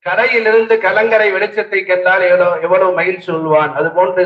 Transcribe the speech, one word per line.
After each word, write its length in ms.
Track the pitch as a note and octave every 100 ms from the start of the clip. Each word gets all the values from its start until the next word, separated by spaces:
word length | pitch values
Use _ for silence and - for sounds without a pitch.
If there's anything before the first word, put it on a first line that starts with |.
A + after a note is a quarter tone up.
| F3
கரையிலிருந்து 680 | F#3+ B3 B3 A3 A3 A3+ A3
கலங்கரை 500 | F#3+ G3 A3 A3 G#3
வெளிச்சத்தை 500 | F#3+ G3+ G#3 G#3 G3
கண்டால் 420 | F#3+ F#3 F3+ F#3+ F3+
எவ்வளவு, 320 | F3+ F3 E3+
எவ்வளவு 360 | E3 F#3 F#3 F3
மகிழ்ச்சி 300 | F3 F#3 -
சொல்வான். 440 | E3 D#3 D3+ D3+ C#3+
அது 120 | D#3+
போன்று 300 | E3 F#3 F#3